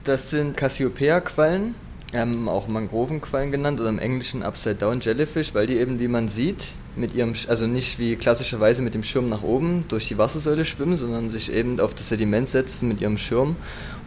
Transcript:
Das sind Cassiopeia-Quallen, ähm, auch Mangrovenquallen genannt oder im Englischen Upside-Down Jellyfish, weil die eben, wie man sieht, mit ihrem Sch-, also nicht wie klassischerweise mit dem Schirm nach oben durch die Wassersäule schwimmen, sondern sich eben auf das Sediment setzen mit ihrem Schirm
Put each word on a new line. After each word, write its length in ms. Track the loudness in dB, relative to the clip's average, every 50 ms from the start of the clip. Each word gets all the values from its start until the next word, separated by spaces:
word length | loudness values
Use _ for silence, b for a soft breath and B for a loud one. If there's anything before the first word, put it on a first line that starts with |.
| -2
Das 260 | 0 0 0 0 -2
sind 260 | -2 0 0 0 -2
Cassiopeia-Quallen, 1160 | 0 -2 0 0 0 0 0 0 2 2 4 4 2 0 0 2 2 4 4 4 2 0 -2 -6 -8 -12 -14 -14 -14 -12 -6 -2
ähm, 340 | -2 0 0 0 -2 -2
auch 200 | 0 -2 -2 -2
Mangrovenquallen 840 | -2 -2 -2 -2 -2 0 -2 0 0 -2 -6 -4 -4 -2 -2 0 0
genannt 280 | -2 0 0 0 0 0
oder 80 | 0 0
im 100 | 0 0
Englischen 420 | 0 -2 -2 -2 -2 -4 -4 -4 -4
Upside-Down 580 | -4 -4 -2 -2 -2 0 0 0 0 0 0
Jellyfish, 520 | 0 0 2 2 0 0 0 -2 -2 0 2
weil 140 | 0 2
die 80 | 2 2
eben, 240 | 2 2 2 0 0
wie 100 | 0 0
man 200 | 2 0 0 0
sieht, 380 | 0 0 0 0 -2 -4 -8 -10 -10 -12 -14 -12 -6
mit 180 | -4 -4 -2 0
ihrem 200 | 0 0 0 0
Sch-, 120 | -2 0
also 200 | 0 0 2 2
nicht 320 | 0 0 0 -2 -2 -2 -2
wie 180 | 0 0 0
klassischerweise 640 | 2 4 4 4 4 2 -2 0 4 6 6 6 4
mit 120 | 2 -2 -2
dem 100 | -2 -4
Schirm 260 | 0 0 0 0 0
nach 140 | -2 -2 0
oben 420 | 2 2 2 2 2 0 0 0
durch 220 | -2 -2 -2 -2 -2
die 80 | 2
Wassersäule 480 | 2 2 2 2 -2 0 0 2 2 0
schwimmen, 320 | -2 -2 -2 2 2 2
sondern 320 | 2 0 -2 -2 -2 -2 -2
sich 240 | -4 -4 -4 -2 0
eben 260 | 0 2 2 2 2
auf 160 | 2 2 0
das 140 | -2 -2 -2
Sediment 400 | 0 2 2 4 4 2 2 2
setzen 400 | 2 0 2 0 -2 -2 0 0
mit 100 | 0 0
ihrem 180 | 0 0 0
Schirm 380 | 0 0 0 2 2 2 2 0 -4 B B B B B B B B B